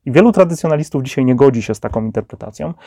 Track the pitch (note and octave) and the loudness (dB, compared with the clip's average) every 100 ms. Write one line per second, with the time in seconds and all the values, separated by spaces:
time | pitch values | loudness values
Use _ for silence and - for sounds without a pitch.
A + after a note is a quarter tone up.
0 | - C3 A#3 G#3 F3+ E3 E3 D3+ D#3 C#3+ | 0 4 4 4 0 0 -2 -2 -2 -6
1 | C3 - B2+ B2 C#3 A#2 G#2+ G#2+ A#2+ A2+ | -4 -2 0 4 4 4 -2 -6 -6 -6
2 | A2 G#2+ G#2+ - - - D#3 E3+ | -4 -6 -8 -12 -16 -10 -10 -10